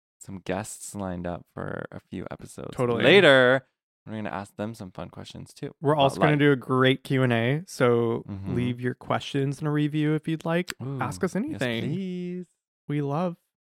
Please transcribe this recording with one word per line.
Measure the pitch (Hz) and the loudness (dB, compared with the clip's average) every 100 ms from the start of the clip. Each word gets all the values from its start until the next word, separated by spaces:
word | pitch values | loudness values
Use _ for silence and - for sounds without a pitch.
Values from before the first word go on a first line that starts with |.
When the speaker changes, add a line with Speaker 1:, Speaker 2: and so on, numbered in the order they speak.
| _ _ | _ _
Speaker 1:
some | - 95 | -16 -14
guests | - 92 113 - - 104 | -6 -6 -6 -12 -14 -8
lined | 95 87 87 | -6 -6 -6
up | 87 - | -8 -12
for | - 98 64 50 | -12 -10 -8 -10
a | 95 | -14
few | - 92 - | -12 -12 -10
episodes | - - - 65 - | -14 -16 -14 -12 -4
Speaker 2:
Totally. | 123 117 | -2 2
Speaker 1:
later. | 123 190 170 135 123 135 - _ _ _ - | 6 8 8 8 6 4 0 _ _ _ -12
We're | 110 | -8
gonna | 104 | -8
ask | 87 101 - | -8 -10 -8
them | 107 | -8
some | 117 95 | -8 -14
fun | - 85 | -12 -14
questions | - 98 92 92 | -14 -16 -16 -18
too | - 143 - | -14 -14 -4
Speaker 2:
We're | 139 | 0
Speaker 1:
about | 151 | 4
Speaker 2:
also | 139 - | 4 4
gonna | - | 4
Speaker 1:
life. | 147 | 6
Speaker 2:
do | 147 | 4
a | 135 | 4
great | 117 131 131 131 | 2 4 4 2
Q | - 135 | 0 2
and | 127 | 4
A, | 117 117 147 190 | 4 2 0 -4
so | - 123 120 117 117 - | 2 4 4 2 -2 -6
Speaker 1:
Mm-hmm. | 98 98 120 | -10 -4 -2
Speaker 2:
leave | 123 123 | -2 -2
your | 123 | -6
questions | 127 - 117 - 139 139 135 | -6 -4 -4 -2 -2 -2 -4
and | 156 | -2
a | |
review | 151 147 151 151 | -2 0 0 0
if | 156 - | -2 -4
you'd | 160 | -6
like. | 165 170 185 - | -2 -4 -4 -10
Speaker 1:
Ooh, | 123 135 | -8 -6
Speaker 2:
Ask | 127 92 | -6 -4
us | 185 185 | -4 -2
Speaker 1:
yes, | |
Speaker 2:
anything. | 294 101 123 117 | -6 -4 -4 -2
Speaker 1:
please. | 120 175 190 180 180 180 175 _ _ _ - | -4 -4 -6 -8 -8 -8 -12 _ _ _ -6
Speaker 2:
We | 147 | -4
love, | 139 143 180 170 _ _ _ | -2 -2 -4 -6 _ _ _